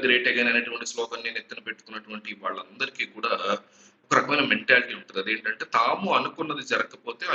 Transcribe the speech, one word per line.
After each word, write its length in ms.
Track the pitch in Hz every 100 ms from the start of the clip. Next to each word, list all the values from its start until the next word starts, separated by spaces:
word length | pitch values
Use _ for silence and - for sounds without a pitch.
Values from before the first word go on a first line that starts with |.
| 127
Great 220 | 123 123
Again" 220 | 123 120
అనేటువంటి 360 | 120 120 117 117
స్లోగన్ 380 | 120 117 117
నేను 140 | 117 113
ఎత్తున 220 | 107 113
పెట్టుకున్నటువంటి 800 | 107 110 - 110 107 107 107 98
వాళ్ళందరికీ 640 | 95 95 92 110 135 - 104
కూడా 240 | 107 113
ఒక 840 | 92 95 104 - _ - _ - 139
రకమైన 240 | 127 147
మెంటాలిటీ 540 | 127 110 - 123 123
ఉంటుంది. 260 | 107 - 95
అదేంటంటే 460 | 98 110 110 110 -
తాము 480 | 120 120 170 190
అనుకున్నది 480 | 131 135 - 156 143
జరగకపోతే, 640 | 127 113 - - 117 113 180